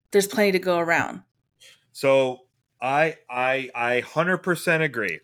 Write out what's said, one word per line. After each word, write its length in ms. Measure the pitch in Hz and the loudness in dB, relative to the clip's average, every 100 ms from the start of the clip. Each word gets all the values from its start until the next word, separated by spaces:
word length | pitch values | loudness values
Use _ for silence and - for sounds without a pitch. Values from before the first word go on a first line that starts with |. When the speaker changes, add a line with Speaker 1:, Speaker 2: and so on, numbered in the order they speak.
| _ | _
Speaker 1:
"There's 160 | 202 196 | 0 0
plenty 260 | - 208 | 2 2
to 60 | 185 | 2
go 200 | 185 175 | 0 0
around." 440 | 165 165 117 185 - _ _ _ - - _ | 2 0 0 -6 -18 _ _ _ -20 -20 _
Speaker 2:
So 540 | - 135 135 131 127 _ _ _ - | -2 2 4 2 -2 _ _ _ -8
I, 360 | 123 143 160 - - | -2 0 0 -2 -10
I, 400 | 123 127 135 131 | -4 0 -2 -4
I 260 | 120 120 123 | -4 0 0
hundred 380 | - 151 175 180 | -2 -2 0 0
percent 440 | 185 165 - 160 | -2 -2 0 0
agree, 380 | 156 120 101 78 | 0 -2 -4 -6